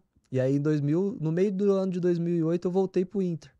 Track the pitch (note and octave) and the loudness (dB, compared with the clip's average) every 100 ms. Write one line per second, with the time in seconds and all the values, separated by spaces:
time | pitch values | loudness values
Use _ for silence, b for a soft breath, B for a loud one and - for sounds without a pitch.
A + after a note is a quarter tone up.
0 | - _ _ B2+ C3 C#3+ D3 D3+ C#3+ D#3+ | -10 _ _ -2 0 2 0 0 0 0
1 | G3 - D#3 E3 G3+ F#3+ G3+ G3 F#3+ F3+ | -2 -2 -2 0 0 2 2 2 0 -2
2 | F3+ F3 E3+ E3+ D#3+ F3 F#3 F#3 F#3 F3+ | 0 0 0 0 0 0 0 0 0 0
3 | F#3 G3+ F#3 E3 - _ | -2 -2 -4 -4 -10 _